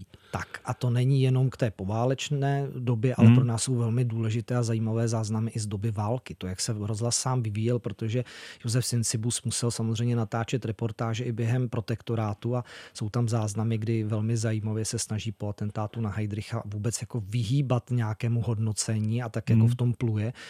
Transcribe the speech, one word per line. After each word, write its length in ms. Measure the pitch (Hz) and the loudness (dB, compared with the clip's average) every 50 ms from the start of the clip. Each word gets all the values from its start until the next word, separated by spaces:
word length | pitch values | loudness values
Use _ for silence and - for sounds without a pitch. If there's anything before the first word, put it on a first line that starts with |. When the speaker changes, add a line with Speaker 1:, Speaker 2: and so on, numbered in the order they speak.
| - - - - _ - | -12 -16 -20 -20 _ -8
Speaker 1:
Tak 160 | - 92 - - - - - | -8 -8 -8 -8 -12 -10 -8
a 80 | - 117 | -8 -4
to 160 | - 131 123 | -2 0 2
není 320 | 117 123 123 131 143 135 131 | 2 4 4 4 4 4 4
jenom 260 | 131 131 131 131 127 | 4 4 4 2 2
k 80 | - | 2
té 140 | - 131 107 | 0 -2 -2
poválečné 960 | - - 95 95 110 113 120 131 135 - - - 147 139 135 139 139 139 139 131 - 127 | -2 -4 -4 -2 0 2 2 2 0 0 -2 -2 -2 0 2 2 0 0 -2 -4 -6 -4
době, 360 | 123 123 123 110 113 127 123 | -2 0 0 2 2 0 6
ale 120 | - 120 | 8 10
Speaker 2:
Hmm. 80 | 113 120 | 10 10
Speaker 1:
pro 100 | 127 131 | 10 8
nás 180 | 117 117 110 - | 4 2 0 0
jsou 120 | 135 127 | 0 2
velmi 300 | 120 117 113 113 123 123 | 2 2 2 2 2 2
důležité 500 | 117 113 113 113 110 110 117 104 - 123 | 0 0 0 0 0 0 -2 -2 0 0
a 80 | 123 117 | 0 2
zajímavé 440 | 110 113 110 113 110 113 117 117 | 2 0 0 0 0 0 0 0
záznamy 440 | 113 113 113 110 104 110 110 110 113 | 0 0 -2 -2 -2 0 -2 -2 -2
i 80 | - 113 | -2 -4
z 80 | 107 | -4
doby 240 | 104 107 95 104 113 | -4 -4 -2 -2 -2
války. 440 | 104 110 104 107 123 127 - - - | -2 -2 -2 -2 -2 -4 -6 -12 -12
To, 100 | - - | -10 -8
jak 140 | 90 92 - | -8 -6 -4
se 120 | - - 110 104 | -4 -4 -4 -4
rozhlas 360 | 101 104 110 104 117 117 117 | -2 -4 -2 -2 -2 -2 -2
sám 280 | - - 131 127 127 113 | -2 0 0 0 0 0
vyvíjel, 360 | 110 98 107 110 117 123 117 | -2 -2 0 0 0 0 0
protože 440 | - 110 - - 113 110 110 127 117 - - - - - - - - | -2 -6 -6 -4 -4 -2 -2 -2 -2 -4 -10 -16 -16 -18 -16 -8 -4
Josef 220 | 120 110 131 - | 0 0 0 0
Sincibus 580 | - 127 120 110 - - 110 110 120 120 - - | 2 0 0 0 0 -2 -2 -2 -2 -2 -2 -4
musel 280 | 117 - - 123 120 | -4 -2 0 -2 -2
samozřejmě 440 | - - 113 113 113 104 120 120 120 | -2 -2 -2 -2 0 0 0 0 0
natáčet 500 | 117 113 104 - 113 113 - - 117 - | 0 0 -2 -2 -4 -2 -2 -2 -2 -2
reportáže 580 | 113 110 - 117 107 107 - 120 113 110 107 123 | -4 -4 -4 -4 -4 -2 -4 -2 -2 -2 -2 -2
i 80 | 123 | -4
během 380 | 113 110 117 113 127 127 127 117 | -2 0 0 0 2 0 0 0
protektorátu 840 | - 113 104 - 113 - - - 117 113 110 104 98 - - 117 123 | -2 -4 -2 -2 -6 -4 -2 -2 -2 0 0 -2 -4 -4 -2 -2 -2
a 80 | 123 117 - - - - - - | -2 -4 -8 -14 -18 -20 -18 -8
jsou 160 | - 113 104 | -6 -6 -2
tam 200 | - 123 120 110 | 0 0 2 2
záznamy, 480 | 120 113 107 104 101 113 107 113 113 | 2 2 0 0 -2 0 0 0 0
kdy 260 | 107 110 113 113 110 107 | 0 0 0 0 0 0
velmi 340 | 104 113 107 107 113 117 | 0 0 0 0 0 0
zajímavě 480 | 110 113 113 110 107 104 110 107 110 107 | 0 0 0 0 0 -2 -2 -2 -2 -2
se 140 | - - 113 | -2 -4 -4
snaží 320 | - - 110 98 90 113 | -4 -4 -4 -4 -4 -6
po 180 | 101 - 104 104 | -6 -4 -6 -6
atentátu 520 | 101 - 107 107 - 110 107 104 - 117 | -4 -4 -6 -4 -4 -4 -4 -4 -4 -4
na 80 | 113 104 | -4 -2
Heydricha 540 | 90 107 107 101 104 107 - - 117 120 - | -2 -2 -4 -2 -4 -6 -6 -6 -6 -6 -6
vůbec 360 | 104 107 104 101 113 - - | -6 -6 -4 -2 -2 -4 -4
jako 180 | - - - 120 | -8 -6 -6 -6
vyhýbat 720 | 98 98 110 123 110 98 135 143 139 117 127 117 - - | -6 -2 -2 -2 0 2 2 2 2 2 0 0 0 -2
nějakému 500 | 123 123 113 107 107 - - 113 117 117 | -2 0 0 -2 -2 -2 -2 0 0 0
hodnocení 800 | 101 120 113 104 113 110 104 - - - 110 107 107 107 113 120 123 | 0 -2 -2 0 -2 -2 -2 -2 -2 -2 -2 0 0 0 0 -2 -4
a 60 | - | -4
tak 200 | - 113 - - | -6 -4 2 4
jako 100 | 117 110 | 6 6
Speaker 2:
Hmm. 80 | 113 117 | 6 6
Speaker 1:
v 60 | 123 | 4
tom 180 | - 120 120 117 | 2 2 0 0
pluje, 400 | - 123 113 107 107 104 120 - - - | 0 0 0 0 0 -2 -2 -4 -8 -14